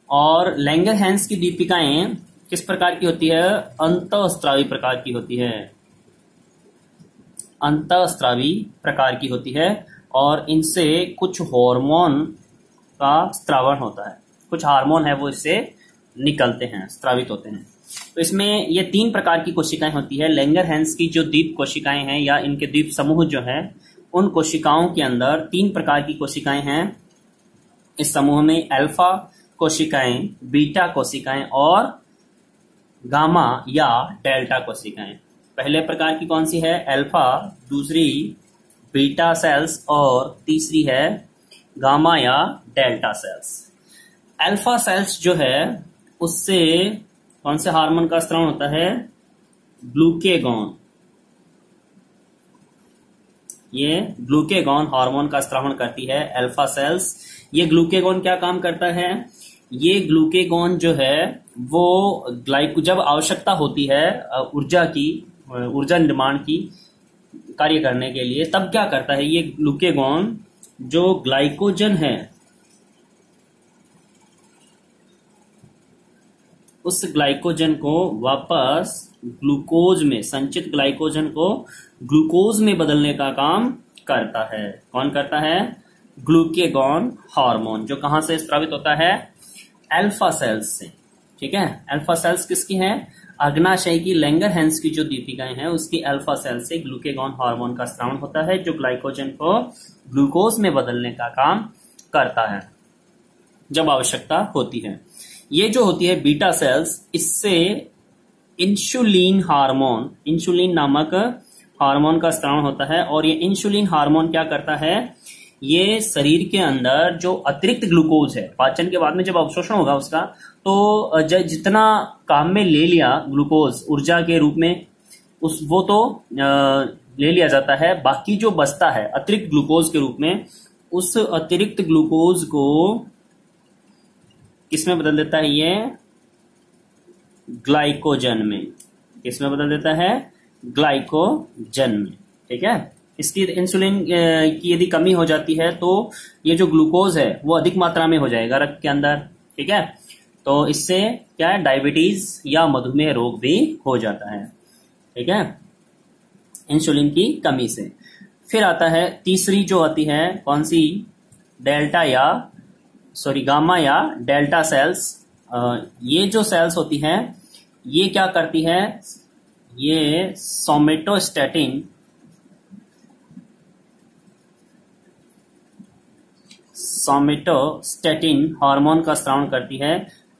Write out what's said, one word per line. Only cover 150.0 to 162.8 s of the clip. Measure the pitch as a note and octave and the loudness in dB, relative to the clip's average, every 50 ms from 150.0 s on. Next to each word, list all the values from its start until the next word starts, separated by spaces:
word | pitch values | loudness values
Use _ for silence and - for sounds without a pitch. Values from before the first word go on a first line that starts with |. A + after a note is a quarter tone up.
| - - - - _ _ _ _ _ | -20 -20 -20 -20 _ _ _ _ _
तो | C3+ C#3 C#3+ D3+ D3 | 0 2 2 2 2
इससे | D3+ C#3+ - - F3+ F#3 G3+ A3 B3 B3 - _ _ - | 0 -2 -2 0 0 0 0 0 -2 -6 -10 _ _ -2
क्या | D#3+ E3+ | 0 0
है, | F#3+ G3+ E3+ | 2 2 2
Diabetes | D3 C3+ C3+ C3+ C#3+ C#3 D3+ D#3+ F#3 G#3 G3 - - - - - | 2 2 2 2 0 2 2 2 2 2 0 -4 -8 -10 -10 -6
या | D3 C3+ D#3 E3 D#3 | -2 2 2 4 4
मधुमेह | C#3 C3 B2 B2+ C3 C#3+ D3+ D#3 | 2 0 -2 -2 0 0 2 2
रोग | C#3 A#2+ A#2 B2 A2+ G#2 | 2 0 -2 -2 -4 -2
भी | A#2 B2+ D#3+ G#3 D4+ D#4 - - - | 0 0 2 2 2 0 -2 -4 -2
हो | C#3 C3 A#2+ | -2 0 0
जाता | A2 G#2+ G2+ G#2 G#2 G#2 | 0 -2 -4 -6 -8 -10
है। | G#2 G2+ G2+ A2+ - _ _ _ - - _ _ _ _ _ _ _ | -10 -10 -12 -14 -16 _ _ _ -20 -20 _ _ _ _ _ _ _
ठीक | B2 A#2+ D3 | -8 -4 -2
है, | F#3 G#3+ F3 - - - - - _ _ _ _ _ _ _ _ _ _ _ _ _ _ _ _ - - - - | -2 -2 -2 -4 -8 -14 -20 -20 _ _ _ _ _ _ _ _ _ _ _ _ _ _ _ _ -20 -20 -6 -2
insulin | C#3+ D#3 D#3 E3 D3 C#3+ D3 D3 | -2 0 2 2 2 2 2 2
की | C#3+ D#3+ G3 B3 D#4 | 2 2 2 0 0
कमी | - - E3 C3+ C3 B2 A2+ | -2 -2 -2 0 0 -2 -4
से। | - - G#2 - - _ _ - - - - - _ _ _ - | -4 -6 -10 -12 -14 _ _ -20 -20 -20 -20 -20 _ _ _ -2
फिर | - A3 G#3+ | 0 2 2
आता | F#3 E3 - E3+ E3 | 2 2 2 2 2
है | E3 E3 F3 F3 - - - | 2 2 0 0 -4 -6 -2
तीसरी | F#3 F#3 F#3 - - G3 G3+ G3 | 0 0 2 2 2 2 2 2
जो | E3+ F#3+ F3+ | 2 4 4
आती | D#3+ D3+ D#3 D#3 D3+ | 4 2 2 0 0
है, | D3+ D3 D3 D#3+ F3+ F#3+ - - | 0 0 0 0 -2 -4 -4 -2
कौन | - C#3+ D3 D#3 | -2 0 0 0
सी? | D#3 D#3+ E3 D#3 D3+ E3+ G3+ - - _ _ _ _ _ _ _ _ _ - | 2 2 2 2 2 0 -4 -8 -12 _ _ _ _ _ _ _ _ _ -6
Delta | B2+ C3 C#3+ D3 D3+ D3 D#3 F3 E3 | -2 0 0 0 0 0 0 2 2
या, | D3 B2+ B2+ C3+ D3+ F#3 A#3+ A#3+ - - - - - _ _ | 2 2 4 4 2 2 0 -4 -10 -18 -20 -20 -20 _ _